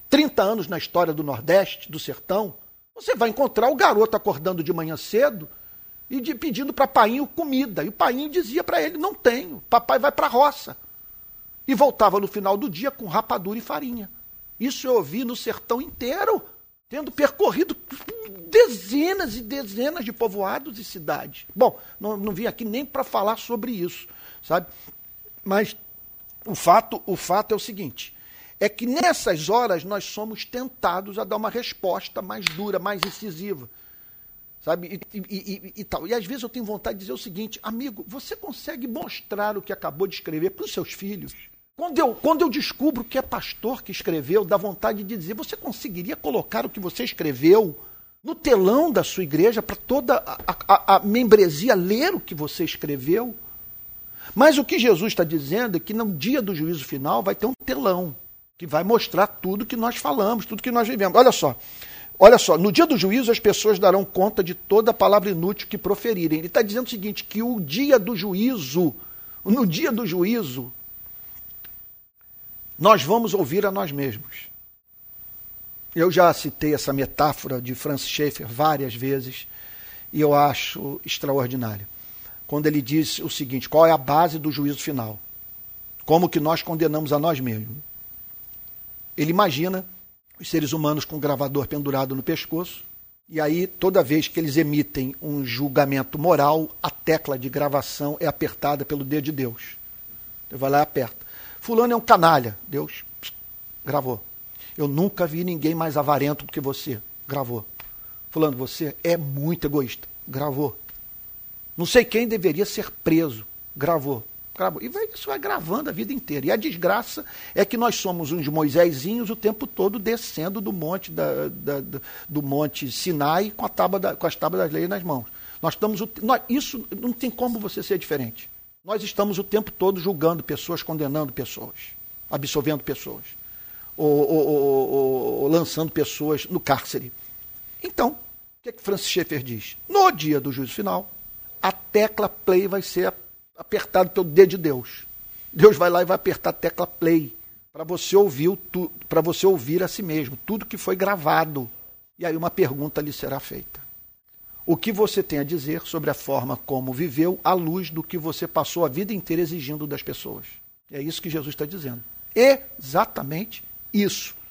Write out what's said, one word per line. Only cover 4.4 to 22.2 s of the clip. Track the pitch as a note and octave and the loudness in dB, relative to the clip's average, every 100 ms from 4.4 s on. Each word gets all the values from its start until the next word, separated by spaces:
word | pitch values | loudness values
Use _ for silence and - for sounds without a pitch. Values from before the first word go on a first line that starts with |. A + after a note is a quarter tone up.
| E3+ F3+ | -4 -4
de | D#3 | -2
manhã | E3+ D#3+ D#3 | -2 -4 -8
cedo | - G#3+ C#4+ G#3 D3+ - - - - - - | -2 2 2 0 -14 -18 -20 -20 -20 -20 -8
e | C4 | -6
de, | A#3+ | -6
pedindo | B3+ D#4+ G#3 C#4+ | -4 -4 -4 -4
pra | - C4+ | 0 4
painho | C4+ G#3+ B3+ D4 | 6 4 2 -4
comida. | - D#4 C4 C4+ E3+ | -6 -2 -2 -2 -4
E | D3 | -6
o | |
painho | - C4 B3 D4+ | 0 0 0 -4
dizia | F4 A3+ D4 | -4 -2 -4
pra | - E4+ | -2 0
ele: | D4+ F4 | -2 -2
"Não | F4+ | -6
tenho, | - B3+ A#3+ F4 A#3+ - | 2 2 2 -6 -12 2
papai | A#3+ - A#3 | 2 4 2
vai | C#4 | 2
pra | - D4+ | 2 2
roça". | A#3+ C#4+ - - - - - - - - - - - - | 4 4 2 -14 -16 -20 -20 -20 -20 -20 -20 -20 -12 -2
E | |
voltava | A#3+ C4+ - G#3 G3 | 4 4 6 4 4
no | G3 | -2
final | G#3 G3 G#3 | -2 0 0
do | C#4 | -2
dia | D#3+ C4+ | -4 -6
com | - G#3+ | -6 -4
rapadura | F#3 - A#3+ F#3 A3+ | -2 -2 -4 -4 -8
e | |
farinha. | - D4+ C4+ A#3+ G3 - - - - - | -6 -8 -6 -10 -12 -18 -20 -20 -20 -6
Isso | A#3+ - C4 | -6 -4 2
eu | |
ouvi | A#3+ C#3+ G3 | 2 2 -4
no | A#3+ B3 | -6 -6
sertão | A#3 G3+ - A#3+ | -8 -8 -4 -4
inteiro, | D#4+ - A#3+ E4+ G#4 G4+ - - _ _ - | -4 -8 -6 -2 0 0 -4 -20 _ _ -12
tendo | C4+ D4+ | -10 -8
percorrido | - D4 - F#4+ G3+ F4+ - - C4+ - A4+ A4 F#4+ E4 G#4 A#4 G#3+ F#3 | 0 0 4 2 2 -2 -4 -12 -18 -14 -14 -14 -16 4 6 6 4 -4
dezenas | C#4 E4 G4 D#4 G#3+ | 0 0 0 -4 -6
e | |
dezenas | G#3+ C#4 G#3+ G3 C#4 E4+ | -8 -8 -8 -4 -4 -4
de | A3+ | -8
povoados | - A#3 G3+ F#3+ B3 C4+ G#3+ | -4 -4 -2 -4 -4 -8 -16
e | |
cidades. | F#3 F#3 D3+ C#3+ D3 - - | -16 -12 -6 -6 -6 -16 -8
Bom, | F#3 A#3 - - - | 2 2 2 -20 -10
não, | G#3 | -8
não | G#3+ | -6